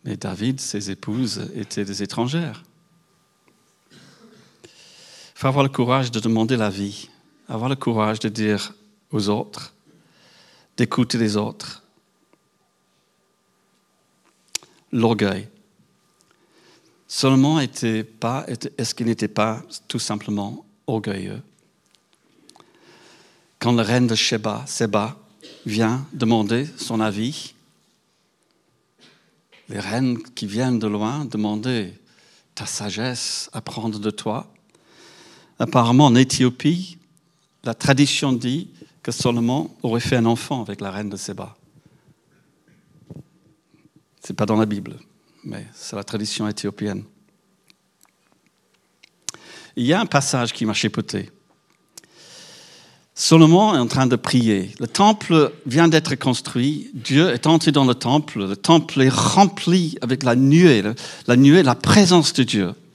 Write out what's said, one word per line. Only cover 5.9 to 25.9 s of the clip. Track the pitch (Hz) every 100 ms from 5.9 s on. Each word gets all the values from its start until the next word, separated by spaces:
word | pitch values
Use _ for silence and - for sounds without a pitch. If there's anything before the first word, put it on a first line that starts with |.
| 131 123
de | 117
demander | 110 113 113 123
l'avis, | 107 98 101 101 - _ _ _ -
avoir | 113 123
le | 135
courage | - 113 107 110
de | 110
dire | 110 107 101 - - _ _ _
aux | 107 101
autres, | 104 - - - _ _ _ _ _ _ _ _ _ _ -
d'écouter | 120 - 120 117
les | 110 104
autres. | 107 - - - _ _ _ _ _ _ _ _ _ _ _ _ _ _ _ _ _ _ _ _ _ _ _ _ _ _ _ - - _ _
L'orgueil. | 127 113 107 101 95 104 _ _ _ _ _ _ _ _ _ _ _ _ _ _ _ _
Salomon | - 135 135 139 156
était | 123 - 117 110 107
pas, | _ 117 131 -
était, | 117 - -
est-ce | 117 -
qu'il | 117
n'était | 110 107
pas | - 107 110 - - _
tout | 120
simplement | - 107 104 104 101 - _ _ -
orgueilleux ? | 110 104 98 95 107 - _ _ _ _ _ _ _ _ _ - _ _ _ _ - - _ _ _ _ _
Quand | 120
la | 120
reine | 107 123 123
de | 113
Sheba, | - 113 107 107 -
Sheba | - 113 104 107 - _ _ - - 113
vient | 107 110